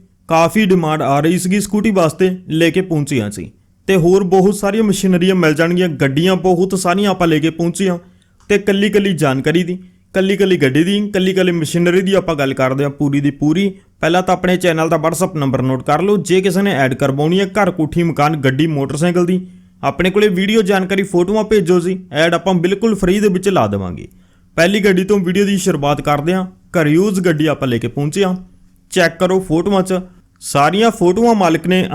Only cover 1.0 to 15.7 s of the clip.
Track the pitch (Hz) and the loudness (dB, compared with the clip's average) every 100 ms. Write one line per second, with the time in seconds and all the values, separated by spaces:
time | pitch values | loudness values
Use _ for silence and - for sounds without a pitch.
1 | 131 143 160 180 185 202 202 208 220 190 | 0 2 2 0 0 -2 -2 -2 0 2
2 | 160 - 185 185 160 160 165 180 185 156 | 0 0 -2 -2 -4 0 0 0 -2 -4
3 | 139 131 104 98 80 _ _ _ - 190 | -2 -4 -4 -8 -14 _ _ _ -2 2
4 | 170 190 185 190 196 208 196 220 214 190 | 4 2 2 2 2 0 -2 0 0 0
5 | 190 180 185 185 160 151 165 180 180 131 | 2 2 2 2 2 2 0 0 -2 0
6 | 139 139 180 185 185 175 190 185 185 185 | -2 0 0 0 0 0 0 -2 -2 0
7 | 202 185 170 156 160 165 170 165 190 175 | 0 0 0 0 0 0 0 -2 -4 -4
8 | - _ _ _ - 202 208 196 202 202 | -10 _ _ _ -2 -2 0 0 2 2
9 | 196 156 143 135 151 170 170 180 - _ | 0 0 0 0 0 0 -2 -6 -12 _
10 | _ 190 190 196 190 175 135 139 175 202 | _ -2 0 0 0 2 2 2 0 0
11 | 208 196 185 185 180 170 151 170 175 180 | -2 -2 0 0 0 0 -2 0 2 2
12 | 185 190 180 151 135 131 131 135 143 139 | 2 0 0 -2 -2 0 -2 0 -4 -2
13 | 143 143 143 143 147 170 196 190 _ - | -2 0 -2 0 0 0 -2 -6 _ -6
14 | 156 175 185 180 185 180 180 160 160 165 | -2 0 0 0 0 0 0 0 0 0
15 | 160 160 185 160 139 131 131 | -2 -2 -4 -2 -2 -2 -2